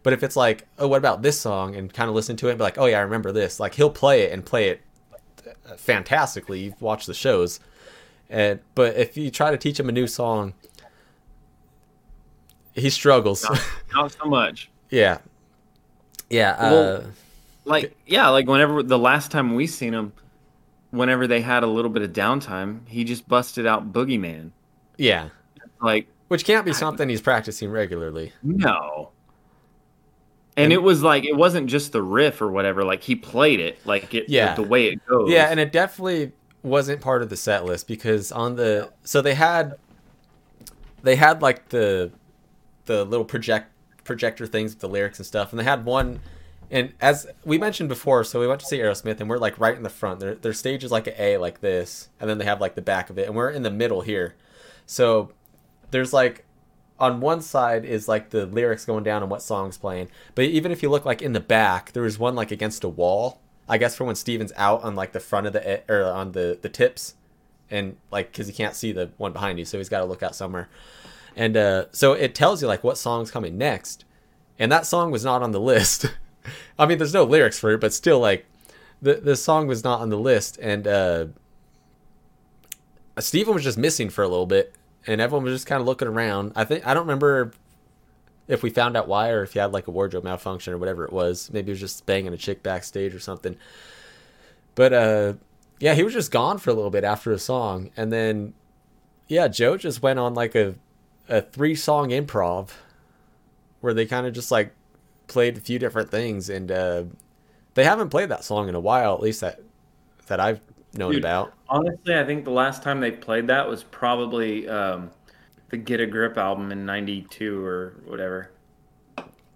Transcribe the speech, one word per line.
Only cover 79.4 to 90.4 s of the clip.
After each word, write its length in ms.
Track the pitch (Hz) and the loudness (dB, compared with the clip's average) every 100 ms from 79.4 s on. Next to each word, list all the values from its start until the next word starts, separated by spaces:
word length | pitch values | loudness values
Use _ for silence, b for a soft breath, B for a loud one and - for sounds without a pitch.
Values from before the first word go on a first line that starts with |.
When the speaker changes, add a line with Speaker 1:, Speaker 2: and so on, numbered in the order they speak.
| - 156 147 | 2 2 2
Speaker 1:
was 160 | 117 | -2
not 180 | 123 120 | -2 -2
on 100 | 113 | -2
the 80 | 104 | -2
list, 400 | 127 117 - - | 2 2 0 -8
and, 260 | 113 104 104 | -4 -4 0
uh, 400 | 101 92 85 80 76 _ _ _ _ _ _ _ _ _ _ _ _ - - _ _ - - | 0 2 0 -4 -10 _ _ _ _ _ _ _ _ _ _ _ _ -20 -20 _ _ -18 -10
Steven 360 | - 160 214 | -2 0 2
was 100 | 196 | 0
just 140 | 135 110 | 0 0
missing 320 | 120 - 107 | 0 0 -4
for 120 | - | -2
a 60 | 98 | 0
little 180 | 90 90 | 0 2
bit, 280 | 98 98 - _ _ - | 2 0 -4 _ _ -4
and 140 | 110 | -2
everyone 240 | 117 143 | 0 0
was 100 | 127 | -2
just 120 | 127 - | -6 -4
kinda 180 | 139 | -2
looking 240 | 123 131 123 | -2 -2 -2
around. 440 | 110 113 98 104 107 | -2 -2 -2 -4 -2
I 80 | |
think, 220 | 110 156 127 | -2 -2 0
I 80 | |
don't 100 | 147 | 0
remember 480 | 165 139 143 139 117 - _ _ _ _ _ _ _ _ - | 0 2 2 2 0 -6 _ _ _ _ _ _ _ _ -4
if 140 | 120 | -2
we 80 | 117 | 0
found 260 | 110 120 117 | 0 0 0
out 120 | 101 | 0
why 220 | 101 113 | 0 0
or 120 | 113 | 0
if 100 | 95 | -2
he 60 | - | -2
had, 140 | 101 | -2
like, 140 | 98 90 | -2 -4
a 20 | |
wardrobe 340 | 90 98 90 | -2 -2 -4
malfunction 480 | 87 90 | -6 -8